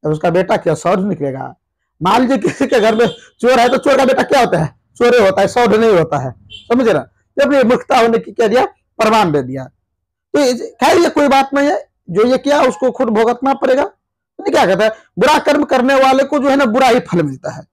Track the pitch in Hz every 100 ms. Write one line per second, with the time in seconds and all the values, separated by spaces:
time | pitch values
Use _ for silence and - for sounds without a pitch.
0 | 156 156 180 170 185 214 170 151 170 190
1 | 202 165 143 131 127 - _ _ _ _
2 | 165 220 254 262 349 - 262 254 214 220
3 | 240 - - _ 233 254 240 247 294 269
4 | 262 269 - 277 240 160 156 _ _ _
5 | 240 240 196 190 196 - 240 214 226 185
6 | 156 143 131 - - - - 240 233 156
7 | - _ _ - 277 285 233 247 - 254
8 | 226 226 - 202 226 233 381 _ _ _
9 | 220 220 190 147 127 131 131 _ _ _
10 | _ _ _ - 269 247 - _ 262 349
11 | 339 - 285 269 269 277 285 381 - _
12 | - 175 233 254 277 285 262 - 254 -
13 | 240 214 226 240 269 277 - 254 403 _
14 | _ _ _ - - - 208 185 214 -
15 | _ - 254 302 - 285 285 254 247 277
16 | 269 262 269 294 277 277 269 226 262 233
17 | 240 175 151 131 131 - -